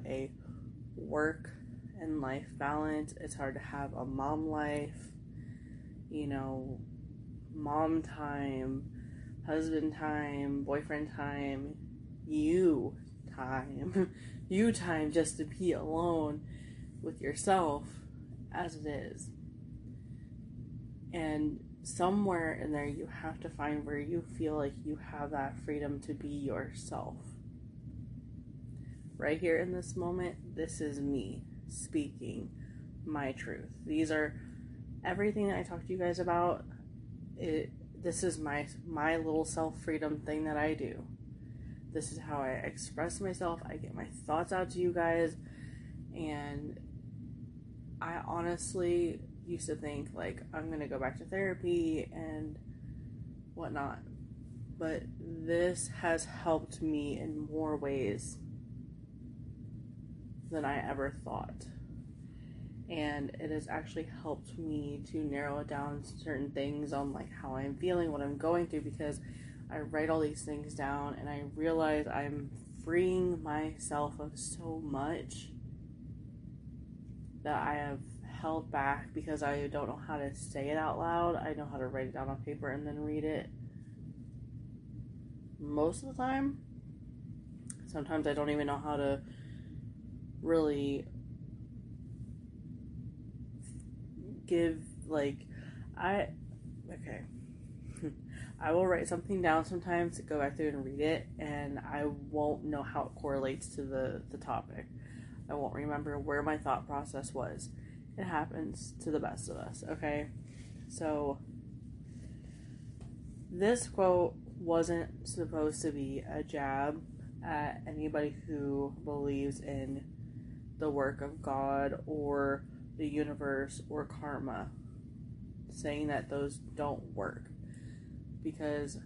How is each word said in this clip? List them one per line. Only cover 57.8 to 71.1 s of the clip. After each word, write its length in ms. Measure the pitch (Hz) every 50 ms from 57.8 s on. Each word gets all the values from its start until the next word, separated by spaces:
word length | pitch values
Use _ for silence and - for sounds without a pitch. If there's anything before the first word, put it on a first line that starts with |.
| 143 139 139 135 123 101 101 - - - - - - - - - - - - - - - - - - - - - - - - - - - - - - - - - - - - - - - - - - - - - - -
than 140 | 165 156 147
I 220 | 135 143 139 - 117
ever 280 | 139 139 139 139 139 - -
thought. 420 | 131 117 - - - - - - - - - - - - - - - - - - - - - - - - - - - - - - -
And 420 | 175 160 151 147 147 147 143 - - -
it 120 | - 151
has 160 | 156 151 156 -
actually 400 | - 156 156 - - 165 160 - - -
helped 360 | - 156 147 - - - - -
me 440 | 165 156 151 147 147 147 143 143 - -
to 60 | - 156
narrow 460 | 156 147 139 143 147 143 143 147 147
down 400 | - 147 143 143 147 143 143 143
certain 480 | - - - - 160 147 131 143 139
things 420 | - 139 139 143 147 147 151 143 143
on, 180 | 139 143 143
like, 200 | 135 - - - - -
how 140 | - 135 131
I'm 200 | 131 139 143 139
feeling, 360 | 139 165 180 180 175 170 160
what 100 | 151 139
I'm 160 | 139 139 143 143
going 300 | 156 160 170 175 170 165
through, 140 | 160 151
because 380 | 147 147 - - 160 147 147 - - - - - - - - - - -
I 80 | 160 156
write 300 | 147 - 156 151 156 160
all 100 | 160 160
these 240 | 156 151 151 - -
things 300 | 156 147 147 147 147 -
down 420 | - 139 139 143 143 143 143